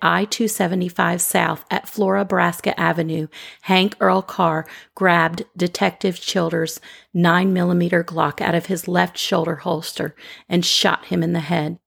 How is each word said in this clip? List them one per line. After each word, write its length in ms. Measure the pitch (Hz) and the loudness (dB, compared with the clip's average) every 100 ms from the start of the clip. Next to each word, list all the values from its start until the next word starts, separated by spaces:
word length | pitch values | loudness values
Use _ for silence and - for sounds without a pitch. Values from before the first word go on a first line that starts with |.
I 240 | 165 175 214 | 0 2 0
two 220 | - 220 | 0 -2
seventy-five 760 | - 180 185 180 185 175 175 | 0 0 0 -2 0 0 0
South 440 | - 185 165 160 - | 0 2 0 -2 -4
at 160 | - - | -6 -4
Florabraska 880 | 214 190 196 190 185 175 175 - - | -2 2 2 2 2 2 0 -4 0
Avenue, 500 | 165 165 160 160 156 - - - | 0 0 -2 -2 -6 -10 -20 -14
Hank 340 | - 190 196 - | 2 4 4 2
Earl 240 | 190 190 | 2 2
Carr 420 | - - 170 160 - - - - | -2 0 0 0 -6 -16 -18 0
grabbed 480 | 185 170 165 175 - 175 | 2 4 2 -2 -10 -4
Detective 640 | 175 - 196 - 185 175 | -4 0 -2 0 -4 -4
Childers' 640 | - 190 165 165 160 - - - _ | -4 -2 -2 -2 -4 -8 -16 -20 _
nine 400 | 175 170 175 190 | 2 4 4 4
millimeter 500 | 180 175 175 175 175 | 2 2 2 2 0
Glock 380 | 170 165 151 - | -2 -2 -2 -2
out 140 | - 170 | 0 0
of 100 | 170 | 0
his 220 | 170 - | -6 -2
left 320 | 175 180 - | 0 0 -2
shoulder 380 | - 180 165 151 | -2 -2 -2 -4
holster 580 | 185 160 - - 156 - - - - | -4 -4 -6 -8 -8 -8 -20 -20 -2
and 160 | 175 170 | 0 2
shot 400 | - 185 - - | 2 2 0 -2
him 160 | 180 | -2
in 120 | 165 | 0
the 80 | 170 | -2
head. 360 | 151 170 151 170 | -2 -2 -2 -6